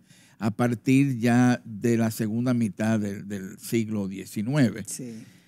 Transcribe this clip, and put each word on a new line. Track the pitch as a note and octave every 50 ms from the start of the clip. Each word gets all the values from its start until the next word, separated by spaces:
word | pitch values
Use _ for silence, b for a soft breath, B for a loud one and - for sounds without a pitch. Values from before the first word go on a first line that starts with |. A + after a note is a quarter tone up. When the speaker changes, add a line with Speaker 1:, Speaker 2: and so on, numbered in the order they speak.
| b b b b b b b -
Speaker 1:
a | G2 A2+
partir | A2 - B2 A#2+ A#2+ G#2 - B2+ C3 C3+ C#3+ C#3 C3 A2+
ya | A2+ A#2+ A#2+ B2 B2 B2 B2 - -
de | A2+ A2 G2 - A#2 A#2
la | A2+ A#2 A2+
segunda | A2+ - A#2 G#2 G#2+ A#2 B2 B2+ B2
mitad | A#2+ A#2 G2+ - - G#2+ A2 A2+ G#2+
del, | G#2 G2+ G2 G#2 - G2
del | G#2 G2 F#2+ F#2 F#2 -
siglo | - - B2 A#2 A2 G#2+ G#2+ G#2 G2 F#2+
diecinueve. | G2 F#2+ F#2 - - A2 G2+ A#2+ C#3+ D3+ C3 G#2+ F2+ - G2
Speaker 2:
Sí. | - - - C3+ A#2+ A2+ A2 b b b b b